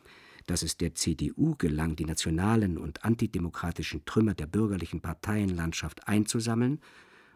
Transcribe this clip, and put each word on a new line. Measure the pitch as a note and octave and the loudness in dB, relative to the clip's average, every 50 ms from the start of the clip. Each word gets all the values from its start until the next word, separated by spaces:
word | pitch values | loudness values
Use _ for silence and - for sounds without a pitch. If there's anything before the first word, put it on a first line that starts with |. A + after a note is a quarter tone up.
| _ - - - - - - - - | _ -20 -20 -20 -20 -20 -20 -14 -6
dass | - F2+ E2+ - | -4 -2 -2 -2
es | D#2+ - - | -2 -2 -2
der | E2+ E2 - | -2 -2 -2
C | - - - D#2+ | 0 0 0 0
D | - D2 C#2+ - | 0 0 -2 0
U | - - D#3+ D#3 - | 2 2 2 2 2
gelang, | - E2+ D2+ D2+ D#2 E2 D#2 - | 0 0 2 2 0 0 0 -2
die | - | -2
nationalen | D#2+ D#2+ - - F#2 D#2+ E2 F#2 G#2 A2+ A2+ G#2+ F#2+ E2+ D#2 | -4 -2 -2 0 0 0 2 4 4 4 4 4 2 0 -2
und | - - - - - | -4 -8 -8 -4 0
antidemokratischen | A2 A#2 A#2 - G#2 - F2+ E2+ E2+ - - - E2+ D#2+ - D#2+ - - D2+ - | 0 2 2 2 -2 0 -2 -4 -4 -4 -4 -4 -4 -4 -4 -6 -6 -6 -8 -6
Trümmer | - - A2+ A2+ A2 F#2+ | 0 2 4 4 4 2
der | - D#2+ D2+ | 0 -4 -2
bürgerlichen | - G2+ A2 G#2+ G2+ F#2 E2+ - - D#2+ | 0 0 2 2 0 -2 -4 -4 -6 -6
Parteienlandschaft | - E2+ E2 - - G#2+ G#2+ G#2+ G#2 F#2+ F2+ E2+ E2 E2 E2 - - D#2 - - - - | -6 -6 -8 -6 -4 -2 0 0 2 0 0 0 -2 -2 -4 -4 -6 -8 -10 -10 -4 0
einzusammeln | G#2 G#2 G#2+ - - A#2+ G#2+ A#2 A#2 A2+ B2 B2+ C#3+ D#3+ - - - - - - - - - - _ | 2 2 2 2 0 -2 0 0 2 2 2 2 0 -2 -6 -12 -20 -20 -20 -20 -20 -20 -20 -20 _